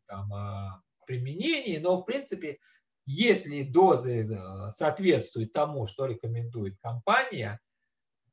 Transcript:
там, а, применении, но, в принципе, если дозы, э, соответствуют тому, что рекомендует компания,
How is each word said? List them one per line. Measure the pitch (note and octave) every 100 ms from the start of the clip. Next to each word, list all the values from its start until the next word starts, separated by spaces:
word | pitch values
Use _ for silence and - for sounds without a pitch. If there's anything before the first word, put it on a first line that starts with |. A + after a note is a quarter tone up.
| -
там, | G2 G2+
а, | G2+ G2+ G2+ G2 F#2+ _ _ -
применении, | B2+ B2+ D#3 C4+ D#4 B3 D#3+
но, | F3 F#3
в |
принципе, | F3+ C4 C#4 F#3 D#3+ C#3 _ _ _ _
если | - C#3+ A#3 G3 D3 C#3+
дозы, | C#3 D3 F#3+ C#3+ B2 A#2+ A2
э, | G#2+ F#2 F#2+ G2
соответствуют | - D3+ D3+ F#3+ C#3+ - - A2
тому, | - D3+ C#3+ G#2
что | - C3+
рекомендует | A#2 A2+ A#2 A#2 A#2 G2 G2
компания, | A#2 A#2+ D3 A#3+ B4+ F#4 G#2+ G#2 _ _ _ _ _ _ _